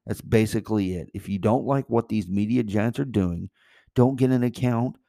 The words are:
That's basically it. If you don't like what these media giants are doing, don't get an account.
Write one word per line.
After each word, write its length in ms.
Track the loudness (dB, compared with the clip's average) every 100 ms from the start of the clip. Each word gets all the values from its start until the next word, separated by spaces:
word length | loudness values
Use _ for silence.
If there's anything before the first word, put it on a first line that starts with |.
That's 160 | -8 -8
basically 760 | 0 2 4 0 0 0 0
it. 160 | -2 -8
If 140 | -10 -6
you 100 | -2
don't 260 | 0 0
like 240 | 0 -2 0
what 200 | -2 0
these 200 | -2 -2
media 340 | -2 0 0
giants 360 | 0 0 0 -2
are 60 |
doing, 460 | -2 0 0 -2 -8 _ _ _ _
don't 220 | 2 4 4
get 140 | 2
an 140 | 2
account. 520 | 0 0 -2 0 -2 -6